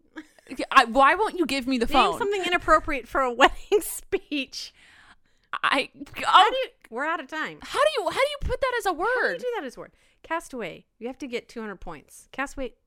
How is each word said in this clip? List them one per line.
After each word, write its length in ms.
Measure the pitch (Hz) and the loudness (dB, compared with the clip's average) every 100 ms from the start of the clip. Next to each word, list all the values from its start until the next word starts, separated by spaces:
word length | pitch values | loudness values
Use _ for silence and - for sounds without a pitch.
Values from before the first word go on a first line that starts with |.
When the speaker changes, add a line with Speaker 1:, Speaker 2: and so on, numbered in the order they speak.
| _ - - _ - | _ -20 -20 _ -16
Speaker 1:
Okay, 120 | 262 - | -8 2
I, 140 | 247 | 4
why 300 | 240 233 277 | 4 6 6
won't 240 | 359 415 370 | 4 0 -2
you 80 | 311 | -2
give 200 | 269 247 | -2 -2
me 120 | 262 | 0
the 80 | 240 | 2
Speaker 2:
Name 60 | |
Speaker 1:
phone? 260 | 285 208 165 | 4 2 2
Speaker 2:
something 240 | 403 403 | -2 -2
inappropriate 640 | 349 349 359 320 330 277 - | 0 -2 4 2 2 -4 -4
for 120 | 254 | -2
a 100 | 262 | -2
<laughs> 0 | |
wedding 480 | 240 269 - - 392 | 4 4 4 0 0
speech. 960 | - - - 370 - 294 262 - - - - - - - _ _ _ | 0 -8 -6 -6 -4 -8 -8 -12 -16 -18 -20 -20 -20 -20 _ _ _
Speaker 1:
I, 360 | - - 277 - - | 0 2 2 -2 -10
oh, 260 | 285 - - | -16 -6 6
Speaker 2:
How 240 | 349 427 | 8 8
do 60 | 523 | 4
you, 120 | 480 - - | -4 -8 -12
we're 140 | 226 302 | -6 -4
out 140 | 330 | -4
of 80 | 262 | -6
time. 300 | 311 254 151 | -6 -6 -8
Speaker 1:
how 160 | - - | -8 0
do 120 | 605 587 | 0 0
you, 80 | 330 | -2
how 60 | 381 | 0
do 80 | 554 | -2
you 80 | 571 - | -2 -4
put 100 | 508 | -2
that 120 | 523 494 | -2 -2
as 80 | 381 | -2
a 20 | |
Speaker 2:
How 40 | 302 | -2
do 40 | |
you 180 | 403 508 | -2 0
Speaker 1:
word? 160 | 440 170 | -2 -2
Speaker 2:
do 80 | 494 453 | -4 -6
that 80 | |
as 120 | 277 196 | -8 -12
a 40 | |
word? 120 | 156 _ _ _ | -18 _ _ _
Castaway. 600 | - 330 - 254 185 156 - _ | -8 -8 -8 -10 -10 -12 -18 _
You 80 | 233 | -12
have 120 | 262 | -10
to 80 | 285 | -8
get 200 | 233 - | -8 -10
two 120 | 240 | -12
hundred 200 | 220 185 | -12 -12
points. 480 | 185 151 - - - | -12 -14 -18 -20 -16
Castaway, 400 | - 269 - 254 - | -8 -8 -6 -10 -10